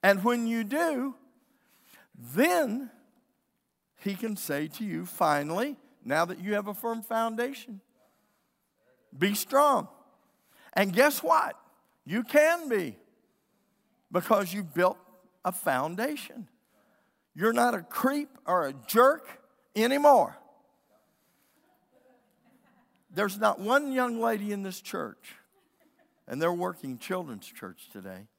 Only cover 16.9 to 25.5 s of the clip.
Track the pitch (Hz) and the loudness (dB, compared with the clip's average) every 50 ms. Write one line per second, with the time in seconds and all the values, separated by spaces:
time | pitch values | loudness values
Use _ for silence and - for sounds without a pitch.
16.9 | _ _ _ _ _ _ _ _ _ 147 175 220 233 240 240 247 233 196 170 - | _ _ _ _ _ _ _ _ _ -2 0 0 2 4 2 2 0 -2 -6 -8
17.9 | - - - 262 277 294 294 302 - - _ - 180 180 160 135 135 139 120 - | -8 -2 0 0 0 0 -4 -6 -12 -16 _ -2 0 0 0 -2 -6 -10 -10 -2
18.9 | - 220 247 269 302 320 - - - - _ _ _ _ _ _ _ 208 220 240 | 4 6 6 6 6 2 -4 -18 -20 -20 _ _ _ _ _ _ _ 0 0 2
19.9 | 269 285 285 294 277 233 165 - - - - - _ _ _ _ _ _ _ _ | 2 6 8 8 8 8 6 2 -2 -14 -20 -20 _ _ _ _ _ _ _ _
20.9 | _ _ _ _ _ _ _ _ _ _ _ _ _ _ _ _ _ _ _ _ | _ _ _ _ _ _ _ _ _ _ _ _ _ _ _ _ _ _ _ _
21.9 | 254 254 247 262 254 _ _ _ _ _ _ _ _ _ _ _ _ _ _ _ | _ _ _ _ _ _ _ _ _ _ _ _ _ _ _ _ _ _ _ _
22.9 | _ _ _ _ 180 - 208 202 190 208 214 214 196 - 196 208 254 285 294 277 | _ _ _ _ -4 -2 -2 -2 -2 2 2 2 2 2 0 2 2 2 2 2
23.9 | 262 262 254 247 233 226 226 233 226 208 202 208 208 202 196 190 180 - - - | -2 0 0 0 -2 -2 0 0 0 -2 -2 -4 -6 -6 -6 -8 -10 -10 -14 -10
24.9 | - 190 160 113 - _ _ - - - _ _ | -8 -6 -6 -8 -10 _ _ -20 -20 -20 _ _